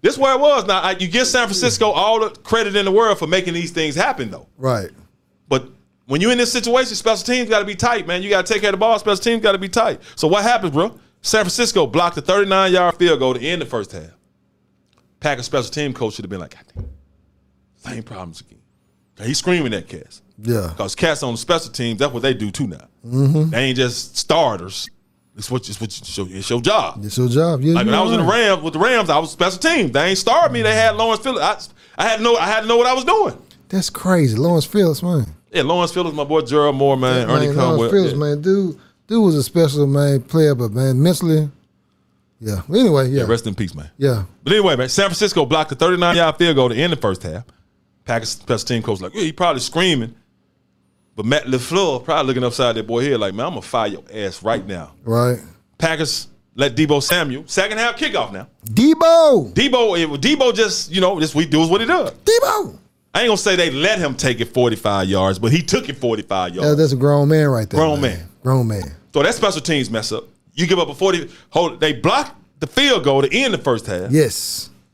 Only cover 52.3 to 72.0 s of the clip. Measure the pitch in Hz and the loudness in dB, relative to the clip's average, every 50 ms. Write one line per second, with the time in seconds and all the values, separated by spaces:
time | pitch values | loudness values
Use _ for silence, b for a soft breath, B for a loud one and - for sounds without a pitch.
52.3 | 131 127 127 123 117 - 135 120 117 110 107 104 117 117 123 147 135 117 107 98 | -2 -2 -2 -4 -2 0 0 0 0 -2 -4 -4 -2 -2 0 0 0 0 -2 -4
53.3 | 95 101 123 165 180 117 95 - - 123 110 107 104 - - - - 110 104 98 | -4 -6 -6 -6 -8 -10 -12 -4 -4 -2 -2 -2 -6 -8 -16 -16 -12 -8 -8 -8
54.3 | 90 - - 110 113 113 95 98 98 87 80 76 - _ _ 113 113 117 120 123 | -8 -6 -4 -4 -4 -2 -4 -8 -10 -12 -12 -14 -20 _ _ -2 0 2 2 0
55.3 | 123 117 - - - _ _ _ _ _ - 165 160 151 160 147 - - - - | 0 -4 -8 -18 -20 _ _ _ _ _ -2 -2 -2 -2 -4 -4 -4 -8 -10 -12
56.3 | - _ _ _ _ - 135 143 117 117 156 147 147 143 135 - 175 180 165 143 | -20 _ _ _ _ -2 -2 -2 2 0 2 2 2 0 2 0 0 0 0 -2
57.3 | 123 135 - - - - 190 208 214 220 226 240 233 233 302 294 208 180 117 101 | -6 -10 -10 -6 -2 -2 -2 -2 -2 -2 -2 -2 -2 -4 -6 -4 -2 -4 -4 -4
58.3 | 101 95 98 - _ _ - 113 107 117 233 302 320 311 330 330 330 330 330 302 | -8 -12 -14 -16 _ _ -12 -2 2 4 6 6 6 6 6 6 6 8 8 8
59.3 | 269 208 139 110 - - 247 277 247 247 233 220 185 170 165 156 143 139 131 262 | 6 4 2 0 0 0 0 2 2 2 2 2 2 0 0 -2 -2 -2 0 0
60.3 | 302 294 269 247 226 190 226 208 185 - - - 156 190 185 180 202 170 156 156 | 2 4 4 2 4 2 0 0 0 -6 -8 -4 -2 0 2 2 2 0 -2 -2
61.3 | 131 147 170 151 131 151 165 160 175 202 226 226 339 370 277 - - - _ - | 0 0 0 2 2 2 2 4 2 0 2 2 0 0 0 -4 -6 -4 _ 2
62.3 | 440 480 523 - - 427 381 - - - _ _ _ _ _ _ - 180 233 240 | 4 4 4 2 0 -2 -4 -6 -10 -16 _ _ _ _ _ _ -4 0 2 2
63.3 | 214 190 - 208 190 175 175 165 131 135 156 196 220 202 175 143 131 - - 139 | 0 0 2 0 2 2 2 0 0 0 0 0 0 0 -2 -4 -4 -2 -2 -2
64.3 | 123 - 117 - - 127 123 117 110 101 - 107 101 98 95 95 95 95 92 95 | -2 -2 -4 -4 0 0 0 0 0 -2 -2 -2 0 0 0 0 0 2 2 0
65.3 | 95 90 104 113 135 175 160 - - 233 220 - 127 - - 120 113 107 98 - | 0 0 0 0 0 0 0 0 -2 -4 -4 -4 -12 -6 -4 -2 -2 -2 -4 -4
66.3 | 98 95 92 90 87 92 - 151 151 147 160 151 135 127 127 143 147 143 143 143 | -4 -4 -4 -4 -4 -2 0 0 2 4 2 2 2 2 2 2 2 2 2 4
67.3 | 160 156 151 143 131 117 107 95 - 123 160 160 151 143 139 127 95 85 82 - | 4 4 4 2 2 0 -2 -2 0 0 2 2 0 0 -2 -2 -4 -6 -12 -16
68.3 | - _ _ 127 131 131 123 113 104 98 92 - - - _ _ _ 147 143 - | -20 _ _ 0 2 2 2 0 -2 -4 -6 -10 -12 -18 _ _ _ 2 2 2
69.3 | - - - 202 180 160 127 - 165 143 127 107 113 113 110 - 113 107 - - | 2 2 0 -2 -2 -2 -2 -2 -2 -2 -2 -2 -4 -6 -4 -4 -8 -8 -10 -12
70.3 | _ _ _ _ _ - 165 170 190 175 170 147 147 139 190 196 185 170 - B | _ _ _ _ _ -4 0 0 2 0 0 -2 -4 -2 0 0 0 0 -4 B
71.3 | B B B B - 160 175 165 123 - 156 156 143 117 | B B B B -2 0 0 0 -2 -2 -2 -2 -2 0